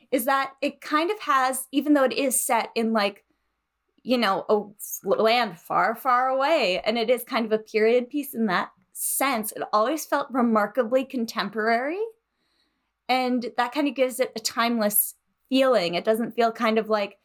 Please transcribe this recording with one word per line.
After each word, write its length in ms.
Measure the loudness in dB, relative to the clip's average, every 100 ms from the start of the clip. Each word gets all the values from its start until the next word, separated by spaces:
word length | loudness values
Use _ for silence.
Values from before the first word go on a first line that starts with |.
| -4
is 140 | -2
that 280 | 0 0 -2 -4
it 180 | -6 -6
kind 300 | -4 -2 -2
of 80 | -4
has, 480 | 0 2 2 -2 -4
even 200 | -2 2
though 120 | 4
it 100 | 4
is 260 | 2 0 0
set 300 | 0 0 0
in, 200 | -2 0
like, 300 | 0 0 -4 _ _ _ _ _ _ _ _
you 140 | -2 0
know, 300 | 2 0 0
a 60 | -2 -2
f-, 300 | -14 -14 -8 -2 2
land 380 | 4 2 0 -6
far, 340 | -4 0 0
far 360 | 0 0 2 2
away, 500 | 0 2 2 2 0
and 160 | -2 -2
it 140 | 0
is 120 | 0
kind 220 | 0 -4
of 80 | 0
a 60 | -2
period 500 | -2 2 4 2 0
piece 240 | -6 -6
in 120 | -2 0
that 240 | 0 -4 _ _
sense, 580 | -8 -6 -2 -2 -2 -4
it 100 | -8 -2
always 340 | 0 2 -2 -2
felt 240 | -4 -2
remarkably 760 | 0 2 2 2 0 0 0
contemporary. 960 | 0 -6 -6 -4 -6 -2 0 0 0 -6 -8 -10 _ _ _ _ _ _ _ _ -2
And 380 | 0 0 -2 -2 -2
that 160 | -2
kind 160 | 0 -2
of 60 |
gives 260 | 0 0 0
it 120 | -4 -4
a 40 |
timeless 760 | -6 -2 0 2 0 0 -4 -8 _ _ 0
feeling. 460 | 2 4 4 2
It 100 | -2
doesn't 300 | 0 0 0
feel 180 | 0 0
kind 260 | 0 0 0
of 100 | 0
like 300 | -2 -2 -10